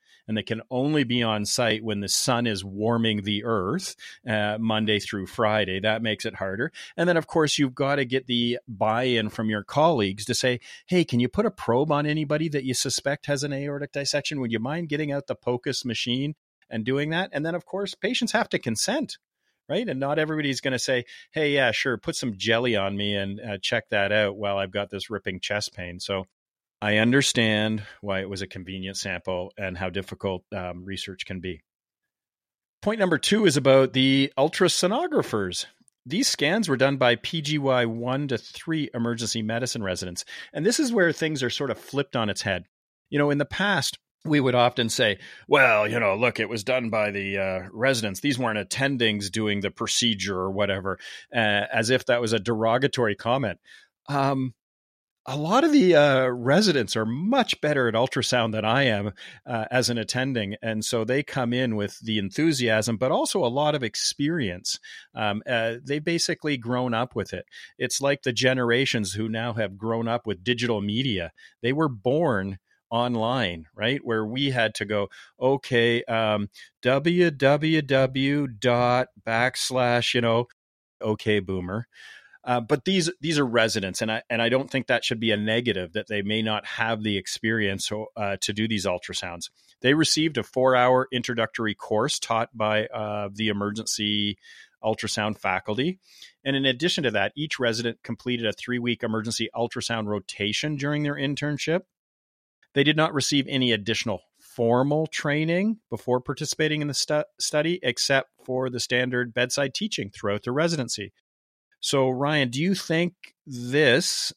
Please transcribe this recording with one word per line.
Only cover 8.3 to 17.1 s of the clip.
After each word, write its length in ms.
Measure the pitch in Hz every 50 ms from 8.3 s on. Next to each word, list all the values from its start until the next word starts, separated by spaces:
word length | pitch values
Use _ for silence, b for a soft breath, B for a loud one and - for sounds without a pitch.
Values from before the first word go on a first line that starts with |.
| 123 120 120 120 120 120 - -
buy-in 640 | 113 98 110 107 110 117 127 127 123 113 107 104
from 200 | - - 113 110
your 140 | 107 104 98
colleagues 640 | - - 143 151 170 165 127 104 95 98 107 107
to 80 | - 120
say, 260 | - - 127 123 117 B B B B B
"Hey, 180 | B 180 180 165
can 160 | - - 120
you 80 | 123 127
put 180 | - - 214
a 60 | 220
probe 400 | - - - - 117 123 147 156
on 140 | 147 147 147
anybody 440 | 151 151 156 151 143 151 151 156 165
that 140 | 147 143 131
you 100 | 131 123
suspect 520 | - - 139 - - - 139 143 147 -
has 180 | - 143 135 139
an 100 | 143 143
aortic 380 | 135 143 143 143 143 147 143
dissection? 480 | - 143 143 135 - 147 139 - 156 139
Would 120 | 127 117
you 80 | 113 110
mind 300 | 110 131 151 170 175 151
getting 220 | 147 147 156 147
out 160 | 139 143 139 -
the 80 | 123
pocus 480 | - - - 123 120 - 147 131 - -
machine 520 | 123 113 - - 120 120 131 139 147 151 _ _ _ _ _ _ -
and 160 | - 117 110
doing 240 | 120 131 139 147
that?" 200 | 151